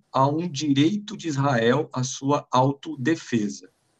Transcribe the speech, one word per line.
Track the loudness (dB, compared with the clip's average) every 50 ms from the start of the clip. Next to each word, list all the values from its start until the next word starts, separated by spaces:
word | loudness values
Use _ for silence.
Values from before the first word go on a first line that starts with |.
| _ _
a | 0 2 2
um | 2 0 -2 -4 -6
direito | -6 -4 -2 0 2 4 4 2 2 -2 -4 -8 -12 -10
de | -8 -6
Israel | -2 0 0 2 2 2 4 4 2 2 0 -2
à | -4 -4
sua | -4 -4 -6 -4 -2 0 0 0 0 0
autodefesa. | 2 2 4 2 2 -2 -6 -12 -8 -4 0 0 0 0 -2 -2 -2 0 0 -2 -6 -8 -16 -20 _ _ _ _ _ _